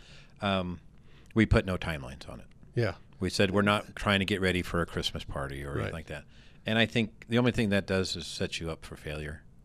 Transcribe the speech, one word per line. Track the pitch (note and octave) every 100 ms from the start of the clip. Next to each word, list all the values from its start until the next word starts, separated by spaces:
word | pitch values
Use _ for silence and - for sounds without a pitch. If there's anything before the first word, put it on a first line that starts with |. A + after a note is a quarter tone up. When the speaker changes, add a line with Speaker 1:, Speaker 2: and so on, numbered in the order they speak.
| - - - -
Speaker 1:
Yeah. | G2+ F#2+
Speaker 2:
Um, | F2+ E2+ - - - - -
we | A2+ G#2+
put | A#2 G2
no | F2+
timelines | - D#2 B1+ C2+ -
on | -
it. | - - - -
Speaker 1:
Yeah. | A2 - - -
Speaker 2:
We | F#2
said, | - G2+
"We're | G2
not | G2+ G#2 - -
trying | G#2+ G2
to | F#2
get | G2
ready | F#2 F2+
for | F2 F2
a | E2
Christmas | F2 - D#2+
party | - D2 C#2 C#2
or | C#2+
anything | C#2 G#2
Speaker 1:
Right. |
Speaker 2:
like | E2 -
that." | D2 - - - - -
And | A2
I | G#2+
think | A#2+ G#2+ - -
the | A#2
only | B2
thing | G#2+ G#2+
that | G2 F2+
does | F#2+ F#2 F2
is | D#2
set | - F2+ -
you | E2
up | D#2+ -
for | -
failure. | D2+ D2+ D2+ D#2 - -